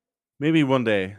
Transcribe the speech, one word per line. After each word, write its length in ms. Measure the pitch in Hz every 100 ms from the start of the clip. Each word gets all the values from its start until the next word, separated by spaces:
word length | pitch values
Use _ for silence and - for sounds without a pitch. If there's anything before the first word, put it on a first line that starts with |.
| _ _ _ -
maybe 240 | 147 165
one 200 | 139 131
day 320 | 113 101 95